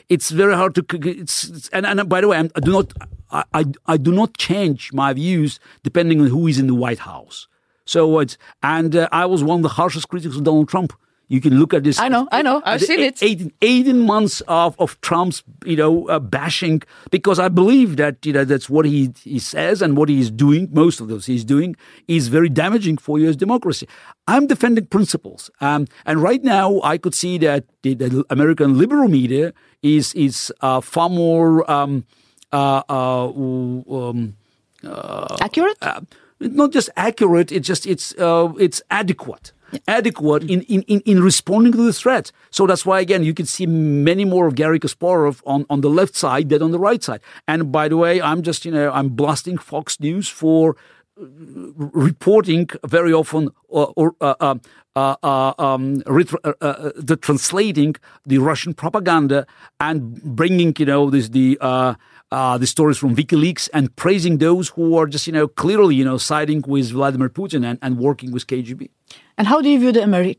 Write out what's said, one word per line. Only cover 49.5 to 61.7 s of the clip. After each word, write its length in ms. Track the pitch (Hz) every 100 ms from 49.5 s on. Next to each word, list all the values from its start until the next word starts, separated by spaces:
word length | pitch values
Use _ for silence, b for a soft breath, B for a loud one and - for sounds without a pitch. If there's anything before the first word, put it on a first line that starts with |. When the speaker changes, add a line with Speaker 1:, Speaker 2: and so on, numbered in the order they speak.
| 180
Speaker 1:
Fox 420 | - 151 - -
News 280 | 147 180 -
for, 480 | - 160 160 160 143 b b b _
uh, 40 |
reporting 1400 | 139 147 165 - - 151 147 160 147 - 202 214 180 165 170 -
very 280 | 143 170 170
often, 380 | 160 156 156 147 - _
uh, 120 | 151 143
or, 220 | - 160 170
uh, 140 | 147 131
uh, 160 | 147 127 b b b 135
uh, 180 | 135 131
uh, 320 | 151 135 135 -
um, 460 | 139 131 135 139
retro-, 360 | - 139 180 156
uh, 100 | 151 -
uh, 300 | 147 - 147 -
the 200 | 143 156
translating 800 | - 139 - 185 214 151 147 - b b 139
the 120 | 135
Russian 360 | 143 147 175
propaganda 720 | - 160 214 180 165 143 139 131 b b _
and 420 | 151 156 117 117
bringing, 500 | 151 117 175 185 170 147
you 80 | 139
know, 240 | 143 143
this, 180 | 139 110
the, 280 | 131 131 135
uh, 340 | 131